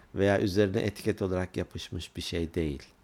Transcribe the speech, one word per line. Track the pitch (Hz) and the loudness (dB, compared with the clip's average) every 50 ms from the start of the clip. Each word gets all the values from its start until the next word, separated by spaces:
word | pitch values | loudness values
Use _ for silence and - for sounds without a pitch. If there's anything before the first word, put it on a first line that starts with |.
| - - - | -20 -10 -2
veya | - 98 101 101 98 | 2 4 4 6 4
üzerine | 113 101 87 104 104 98 98 113 | 4 2 4 4 4 4 4 0
etiket | - 104 - - - 110 98 - | 0 -2 -4 -2 -2 -2 -2 0
olarak | 101 92 92 90 92 - - - | 0 -2 0 -2 -2 -4 -4 -6
yapışmış | 90 - - 90 - - - 92 87 - - | -6 -6 -6 -12 -10 -8 -8 -8 -10 -8 -10
bir | - | -10
şey | - - - 85 82 80 - | -8 -4 -2 -2 -4 -2 -2
değil. | 90 80 76 69 67 - - _ _ | -2 -2 -2 -2 -6 -10 -16 _ _